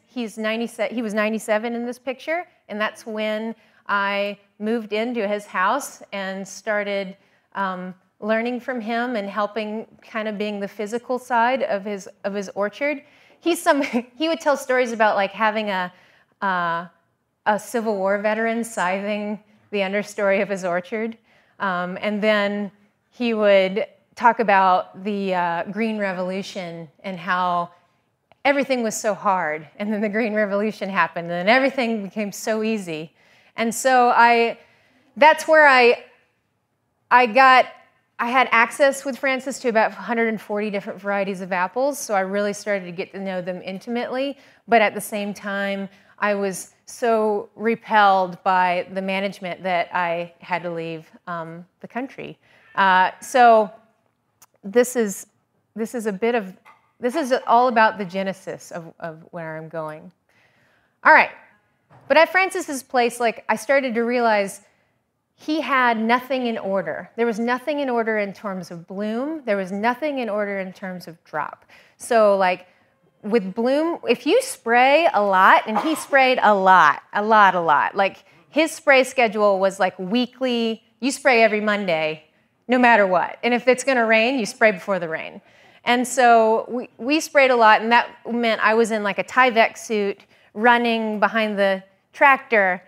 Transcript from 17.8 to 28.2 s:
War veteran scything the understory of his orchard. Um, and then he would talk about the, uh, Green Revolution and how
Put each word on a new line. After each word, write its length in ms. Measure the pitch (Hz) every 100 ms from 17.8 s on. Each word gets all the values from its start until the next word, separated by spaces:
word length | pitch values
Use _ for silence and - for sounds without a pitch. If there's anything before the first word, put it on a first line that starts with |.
| 220
War 240 | 202 190 202
veteran 460 | 214 214 226 233
scything 760 | 226 - 180 196 202 208 208 208 _ _ _
the 100 | 208
understory 640 | 190 202 202 - 196 196
of 60 | 196
his 160 | 196
orchard. 520 | 180 175 175 220 226 220 _ _ _ -
Um, 360 | 196 180 180 185
and 200 | 208 208
then 520 | 214 208 202 208 196 - _ _ _
he 240 | - 240
would 520 | 220 208 196 190 202 - _ _ -
talk 240 | 240 226
about 640 | 208 196 190 180 - 190
the, 280 | 196 202 196
uh, 300 | 180 175 170 196
Green 260 | 202 226 214
Revolution 920 | 196 185 185 190 190 202 170 170 160 _
and 120 | 196 180
how 540 | 180 180 180 175 175 _ _ _ _ _